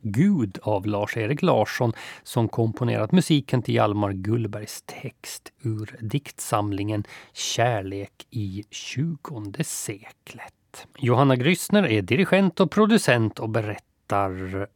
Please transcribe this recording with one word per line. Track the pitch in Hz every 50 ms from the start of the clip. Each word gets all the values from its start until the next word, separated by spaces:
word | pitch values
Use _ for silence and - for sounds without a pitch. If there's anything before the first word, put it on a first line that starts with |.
Gud | - 110 98 117 185 202 202 160 113 101 - -
av | - - 107 98 92
Lars-Erik | 104 104 101 104 - - 117 110 107 151 147
Larsson | - 175 135 113 107 - - - 123 117 - - - - - - -
som | - - 123 113 107
komponerat | - - 113 113 110 - 127 120 113 107 110 107
musiken | - 185 - - 170 143 135 - - 127
till | 113 - 117
Hjalmar | 117 113 107 101 104 101 98
Gullbergs | 98 95 95 104 110 120 113 104 104 104 107 - - -
text | - - - - - - - _ - - - - - - _ _
ur | - 113 113 107 107 107 - -
diktsamlingen | 113 110 - 143 - - - - - - - 107 104 104 101 95 101 104 107 107 104 - - - - - -
Kärlek | - - - - - 117 123 120 104 95 95 98 101 101 - _ - - _
i | - 117 104 98 92 104 104 _
tjugonde | - - - - - 127 151 170 165 147 - - 151 117 107 101 101 143 156
seklet. | - - - - - 107 98 - - - _ - - - 113 - - _ _ _ _ - - - - _ -
Johanna | 131 120 123 117 139 139 131
Grissner | 120 120 156 180 - - - - 208 196 139
är | 107 107
dirigent | 98 87 117 151 196 - - 190 196 185 - -
och | 196 165
producent | - 208 220 208 233 214 - - 127 120 113 107 - -
och | - 113
berättar | 110 117 107 104 101 - - _ _ _ _ - 110 101 101 95 92 95 95 92 95 98 101 - _